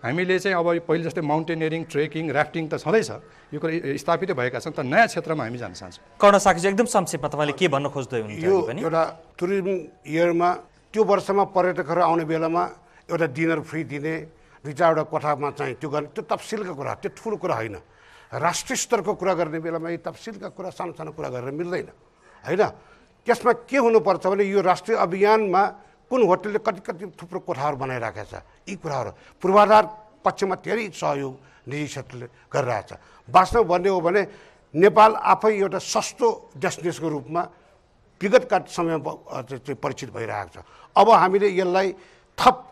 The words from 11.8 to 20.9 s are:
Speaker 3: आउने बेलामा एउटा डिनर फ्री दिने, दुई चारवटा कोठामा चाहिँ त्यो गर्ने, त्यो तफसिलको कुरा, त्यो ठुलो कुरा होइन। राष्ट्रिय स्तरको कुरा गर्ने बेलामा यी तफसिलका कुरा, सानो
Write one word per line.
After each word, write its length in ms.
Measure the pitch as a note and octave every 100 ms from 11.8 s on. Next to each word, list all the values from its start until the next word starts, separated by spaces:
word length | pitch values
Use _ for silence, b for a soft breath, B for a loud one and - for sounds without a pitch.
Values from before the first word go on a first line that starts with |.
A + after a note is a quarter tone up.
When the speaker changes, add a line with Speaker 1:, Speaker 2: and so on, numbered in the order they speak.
| C#3+ E3+
Speaker 3:
आउने 240 | E3+ E3
बेलामा 400 | D#3+ D#3+ D#3+ E3+ F3 - _ b _
एउटा 140 | E3+ D#3+ C3
डिनर 240 | E3 D#3+
फ्री 240 | C#3 D3+
दिने, 320 | D#3+ C#3+ D3 D#3+ D#3 _ b b
दुई 80 | -
चारवटा 300 | C#3 E3+ D#3 D3+
कोठामा 380 | D#3 D3 D3 C#3+
चाहिँ 240 | C#3+ C#3+ B2
त्यो 140 | C3+
गर्ने, 160 | C#3+ D3
त्यो 160 | -
तफसिलको 480 | - F#3+ - A3 F#3+
कुरा, 220 | C#3+ C3 G#2+
त्यो 60 | - -
ठुलो 160 | A3+ G#3
कुरा 180 | F3+
होइन। 220 | B2+ A2+ G2+ _ b b b b
राष्ट्रिय 440 | B2+ D#3 E3 - B3+
स्तरको 360 | - A#3 F#3
कुरा 220 | G3+ F#3
गर्ने 260 | E3+ E3 D#3+
बेलामा 280 | D#3+ E3 E3
यी 40 | E3+
तफसिलका 480 | E3 - - G3 F#3 -
कुरा, 140 | F#3
सानो 200 | - F3